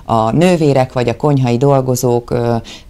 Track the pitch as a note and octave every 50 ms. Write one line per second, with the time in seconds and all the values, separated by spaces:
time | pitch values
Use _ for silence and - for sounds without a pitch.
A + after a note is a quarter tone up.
0 | - - A2+ A2+ A2 A2+ - C#3+ E3+ F#3 F3+ D#3+ D#3 C#3+ C3+ C3 B2+ B2 - C3
1 | A#2+ A#2 A#2 - - D3+ C#3+ C3+ C3 A#2+ A#2+ A#2+ C#3 C#3+ C#3 C3+ B2+ C3 B2+ A#2+
2 | - B2 A#2+ A#2+ A#2+ - - A#2+ A#2 A#2+ A#2 A2+ A2 - - - - -